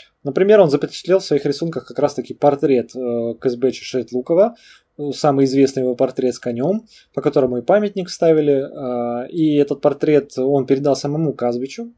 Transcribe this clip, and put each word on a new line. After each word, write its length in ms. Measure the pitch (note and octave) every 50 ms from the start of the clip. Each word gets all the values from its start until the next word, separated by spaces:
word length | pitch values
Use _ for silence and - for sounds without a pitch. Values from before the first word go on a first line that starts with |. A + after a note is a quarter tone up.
| - _ _ _ -
Например, 360 | C#3 C3+ D#3 F#3 G3+ G#3+ G#3+
он 80 | F#3+ D#3
запечатлел 520 | C3+ C#3+ D3+ C#3+ - - - E3 F#3 F#3+
в 40 | F#3
своих 220 | - D3+ C#3 -
рисунках 400 | D3+ C#3 - E3+ E3 D#3+ C3 -
как 120 | - B2 -
раз-таки 340 | C#3 C#3+ - - A#2+ - -
портрет, 560 | - - C#3+ C#3+ C#3 - D3 C3+ B2 A2+ - -
э, 400 | B2+ B2+ A#2+ A#2+ A#2 A#2 A#2 A2+ A2+
Казбеча 460 | - C3 B2 A#2+ B2+ C3 A#2 - -
Шетлукова, 720 | - - B2+ A#2 - - B2 B2+ - E3+ F3 G3+ A#3 A#3 - _ - - _ _ _ _ -
э, 120 | D3 C#3+ C3
самый 300 | - - D3+ C#3 C3+ C#3
известный 400 | C3+ C3 C#3 C#3 C3+ - C#3 C3
его 100 | B2+ B2
портрет 400 | A#2+ C3+ B2+ - - C3 B2+ A#2
с 60 | -
конём, 460 | - B2+ A#2 A#2 B2+ D#3 G3+ A3 - _ _ - _ _ -
по 80 | - -
которому 360 | D3 - D3+ C3 B2 B2 B2
и 40 | A#2
памятник 480 | - F#3 G#3+ G#3+ G3+ G3+ G3 F3+ F3+
ставили. 500 | - - E3+ E3 D#3+ D#3 D3+ D3 C#3 C3+
А, 680 | C3+ - - D3+ C#3+ B2 B2 A#2+ A#2+ A#2+ A#2+ A#2+ B2 -
и 240 | - F3 D#3 D#3 D3
этот 260 | D3 C#3+ C#3+ C#3+ -
портрет 560 | - D3 C#3 - - D3 D3+ C#3+ C#3 C#3+ -
он 300 | B2+ B2+ C3+ C#3+ C#3 B2+
передал 300 | C3+ C#3 C3+ C#3+ D3 C3+
самому 360 | C#3 - D3 C#3+ D3+ E3 D3+ B2+
Казбечу, 580 | - B2 A#2+ A#2+ A#2+ B2+ C3+ - - A#3 A#3 -